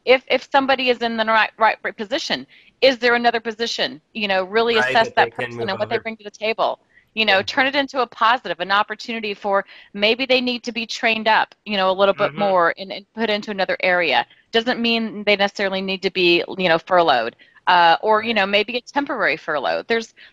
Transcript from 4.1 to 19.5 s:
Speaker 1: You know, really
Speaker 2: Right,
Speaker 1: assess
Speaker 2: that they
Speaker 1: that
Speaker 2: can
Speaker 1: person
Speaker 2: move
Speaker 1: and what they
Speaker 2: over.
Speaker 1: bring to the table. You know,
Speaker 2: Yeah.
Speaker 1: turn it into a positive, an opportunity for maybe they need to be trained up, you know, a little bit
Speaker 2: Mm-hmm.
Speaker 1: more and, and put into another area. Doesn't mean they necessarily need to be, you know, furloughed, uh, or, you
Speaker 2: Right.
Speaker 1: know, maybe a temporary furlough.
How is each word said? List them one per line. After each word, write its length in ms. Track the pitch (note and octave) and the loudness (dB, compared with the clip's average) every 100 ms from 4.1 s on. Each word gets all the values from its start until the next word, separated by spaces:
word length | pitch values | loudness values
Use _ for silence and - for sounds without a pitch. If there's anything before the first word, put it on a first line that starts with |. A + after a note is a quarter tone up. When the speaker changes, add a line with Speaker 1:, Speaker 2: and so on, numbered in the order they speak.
Speaker 1:
You 140 | A3+ G#3 | -8 -2
know, 160 | F#3+ | -2
really 320 | F#3 G#3+ A#3 A3+ | 0 0 2 2
Speaker 2:
Right, 140 | - | 2
Speaker 1:
assess 160 | A#3 A3+ | 2 2
Speaker 2:
that 80 | - | 2
they 80 | |
Speaker 1:
that 120 | D#3+ - | 0 -2
Speaker 2:
can 100 | B2 | -10
Speaker 1:
person 120 | - | -6
Speaker 2:
move 120 | A#3 | -6
Speaker 1:
and 100 | F#3+ | -6
what 100 | G#3+ | -4
they 60 | A3+ | -6
Speaker 2:
over. 80 | |
Speaker 1:
bring 140 | A3+ A3 | -8 -12
to 60 | |
the 60 | G#3 | -18
table. 480 | - A3 A3+ C#3 A#2+ _ _ _ - | -8 -6 -2 -4 -4 _ _ _ -4
You 100 | G#3 | 0
know, 120 | G3 | 0
Speaker 2:
Yeah. 40 | |
Speaker 1:
turn 240 | G3+ - C4+ | 0 -2 0
it 100 | C#4 | 0
into 260 | C#4 C4+ | -4 -2
a 60 | A#3 | -4
positive, 520 | - A3 B3 G#3 E3+ | 0 0 0 -2 -8
an 120 | F3+ | -2
opportunity 600 | G3+ G#3 G#3+ - A3+ G#3 | -2 -2 -6 -10 -8 -8
for 320 | G3 G#3 G3 G3 - - | -8 -2 -2 -2 -14 -16
maybe 340 | G3+ G#3 A3+ C4 | -2 0 0 0
they 120 | B3+ | 0
need 220 | B3 A#3+ B3 | 0 -6 -8
to 60 | |
be 140 | A#3 A3+ | -8 -8
trained 420 | - A#3 A3 A3 | -4 -2 0 2
up, 280 | G#3+ - _ - | 2 0 _ -8
you 120 | G#3 | -2
know, 120 | F#3+ | 0
a 40 | |
little 200 | F#3+ G3 | 2 2
bit 160 | G3 G3+ | 2 -2
Speaker 2:
Mm-hmm. 100 | D3 | 0
Speaker 1:
more 360 | G3+ F#3 E3+ - | 0 2 2 0
and, 140 | F#3+ | -8
and 200 | - G3+ - | -14 -14 -6
put 160 | A3 | -4
into 180 | G#3 G#3 | -4 -4
another 280 | G3 F#3 F#3 | -6 -4 -2
area. 460 | F#3 F3+ E3 B2 - _ _ | 0 2 2 0 -2 _ _
Doesn't 280 | A3+ A#3 B3 | -4 -2 -2
mean 440 | A#3 A3+ A3+ G#3 | -2 -2 -4 -4
they 120 | G3+ G3+ | 0 2
necessarily 460 | G3+ - G3 F#3+ | 0 -2 -4 -4
need 220 | F#3+ F#3+ | -4 -4
to 80 | F#3+ | -4
be, 320 | F#3+ F3 E3+ - F#3+ | 0 4 4 0 -2
you 100 | F#3 | 2
know, 80 | E3 | 0
furloughed, 580 | - F3+ E3 B2+ A#2 - _ _ - | 2 2 4 2 0 -8 _ _ 2
uh, 320 | F3+ E3+ - | 4 6 4
or, 180 | G#3+ G#3+ | 2 0
you 60 | A3 | 2
Speaker 2:
Right. 60 | A3 | 0
Speaker 1:
know, 100 | G3 | 2
maybe 320 | G3+ G#3+ A#3+ | 2 0 -4
a 40 | |
temporary 540 | - C#4+ C#4+ C4+ E3 D3 | -6 -6 -4 -2 0 -2
furlough. 480 | - | -4